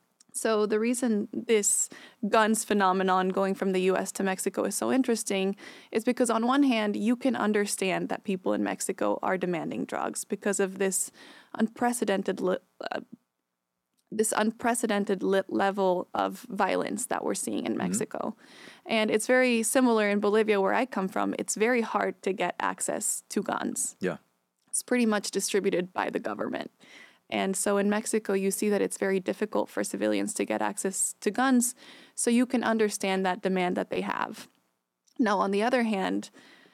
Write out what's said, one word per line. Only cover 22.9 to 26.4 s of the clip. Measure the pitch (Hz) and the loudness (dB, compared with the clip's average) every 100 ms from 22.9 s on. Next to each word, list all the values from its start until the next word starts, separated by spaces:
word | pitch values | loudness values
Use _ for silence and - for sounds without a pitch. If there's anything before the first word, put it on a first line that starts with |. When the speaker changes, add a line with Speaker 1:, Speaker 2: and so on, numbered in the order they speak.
| - - - - | -2 -4 -6 -4
Speaker 1:
to | 214 | -4
guns. | - - - - - - | -2 -2 -4 -4 -6 -4
Speaker 2:
Yeah. | 90 78 _ _ _ _ _ | -4 -4 _ _ _ _ _
Speaker 1:
It's | - | -8
pretty | - 247 226 | 0 2 2
much | 208 - | 2 -2
distributed | 196 - 202 190 180 180 | -4 0 0 2 0 -2
by | - - | -4 -2
the | - | -4
government. | - 101 | -4 -6